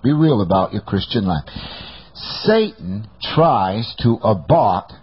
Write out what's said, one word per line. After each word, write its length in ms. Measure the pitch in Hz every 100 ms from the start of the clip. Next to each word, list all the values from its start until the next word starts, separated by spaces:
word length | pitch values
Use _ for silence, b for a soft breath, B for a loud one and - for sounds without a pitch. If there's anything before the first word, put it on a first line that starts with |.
Be 100 | 127
real 280 | 151 160 123
about 300 | 92 95 92
your 120 | 107
Christian 420 | - 98 - 120 95
life. 180 | 80 - B B B B B B - - -
Satan 680 | - 220 220 - 87 98 110 - -
tries 640 | - 165 123 92 101 117 -
to 140 | 117 117
abort 720 | 107 101 73 160 120 90 - -